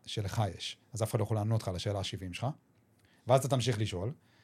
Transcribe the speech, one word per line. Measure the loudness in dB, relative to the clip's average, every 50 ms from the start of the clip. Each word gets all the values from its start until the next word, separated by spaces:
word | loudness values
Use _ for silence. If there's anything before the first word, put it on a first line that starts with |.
| -6
שלך | -8 -6 -4 -4 -2 0 0 0 0 0
יש. | -6 -10 -10 -10 _ _ -8 -4
אז | -2 -2
אף | 0
אחד | 2 0
לא | 2
יכול | 2 0
לענות | 0 2 2 2 0
לך | 0
על | -2 -4
השאלה | -2 -2 -2 -2 -2
השבעים | -2 -4 -6 -6 -8 -8 -6
שלך, | -4 -4 -4 -4 -6 _ _ _ _ _ _ _ _ _ _ _ _ 2
ואז | 4 6 6
אתה | 6
תמשיך | 4 2 2 2 2 2 0
לשאול, | 0 -2 -2 -4 -4 -4 -6 -8 _ _ _ _